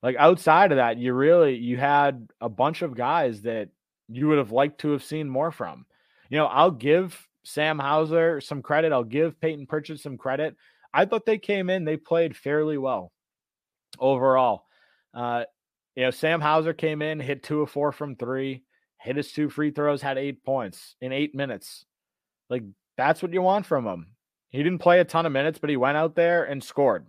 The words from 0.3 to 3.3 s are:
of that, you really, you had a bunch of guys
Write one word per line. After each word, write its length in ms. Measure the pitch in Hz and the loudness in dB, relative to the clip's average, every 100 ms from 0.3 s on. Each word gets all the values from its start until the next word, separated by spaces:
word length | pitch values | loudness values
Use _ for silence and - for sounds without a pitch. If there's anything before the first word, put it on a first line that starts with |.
| 180 - 160 196 | 6 4 6 6
of 60 | 139 | 4
that, 220 | 120 117 | 2 0
you 160 | 123 | -2
really, 420 | 127 143 175 151 123 | 2 4 6 6 2
you 200 | 120 123 | -4 -2
had 500 | 143 143 143 131 110 _ | 2 4 2 0 -14 _
a 80 | 117 | -10
bunch 340 | 107 135 165 | -2 -2 -2
of 120 | 165 | -8
guys 480 | 120 123 165 139 | -4 -2 0 -2